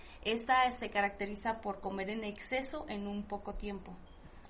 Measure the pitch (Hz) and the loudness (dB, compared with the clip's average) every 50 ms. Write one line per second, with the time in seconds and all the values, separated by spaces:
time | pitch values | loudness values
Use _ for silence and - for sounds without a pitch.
0 | - - - - - 208 226 233 - - 254 254 254 254 240 - 240 226 - 208 | -12 -14 -14 -4 0 0 2 2 4 6 8 8 8 8 6 2 -2 0 2 4
1 | 202 202 202 - 202 202 202 - - 226 220 226 - 208 190 - - 196 196 190 | 4 4 2 0 -2 -2 -2 -2 0 0 0 0 0 -4 -4 -2 -2 -4 -2 -2
2 | 190 196 214 226 214 208 202 - - - 254 262 269 - - 302 - - 214 202 | -2 0 -2 -2 -2 -4 -4 -2 -2 2 2 2 0 0 -4 -4 -4 -4 -4 -4
3 | 202 202 202 208 208 - 202 202 - 208 202 - 208 208 202 185 - - 180 - | -2 -2 -2 -4 -4 -4 -4 -6 -4 -4 -4 -4 -2 -2 -4 -4 -6 -8 -12 -12
4 | - - - - - - - - - - | -14 -16 -16 -18 -18 -16 -16 -16 -16 -14